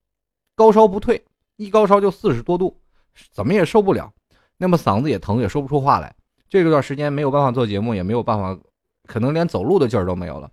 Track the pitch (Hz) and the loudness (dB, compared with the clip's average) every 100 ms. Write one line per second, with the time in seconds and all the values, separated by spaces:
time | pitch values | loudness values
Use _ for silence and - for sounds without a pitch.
0 | _ _ _ _ _ - 220 208 220 196 | _ _ _ _ _ 4 6 6 4 2
1 | 233 220 - _ _ _ 208 214 208 202 | -2 -4 -6 _ _ _ -2 0 4 4
2 | 196 - 208 123 - 175 185 - _ _ | 2 -2 -2 -2 -2 -2 -2 -6 _ _
3 | _ _ _ - 107 202 165 226 196 117 | _ _ _ -6 -2 0 2 2 2 -2
4 | - _ _ _ _ _ 180 170 - 98 | -4 _ _ _ _ _ 0 0 2 0
5 | 147 101 - 110 104 151 139 143 135 113 | 0 -4 -2 -2 -2 -4 -4 -2 0 0
6 | 73 - _ _ _ 196 165 151 - 143 | -2 -16 _ _ _ 0 2 2 0 -6
7 | 147 143 143 143 139 123 117 101 113 107 | -4 -2 -2 0 0 0 -2 -2 -2 -4
8 | 90 120 113 107 92 92 _ _ _ _ | -2 -4 -2 -4 -4 -8 _ _ _ _
9 | - 117 123 160 170 101 107 190 127 110 | -10 -4 -2 0 -2 -2 0 2 2 0
10 | 92 90 85 71 71 | -2 -4 -8 -12 -16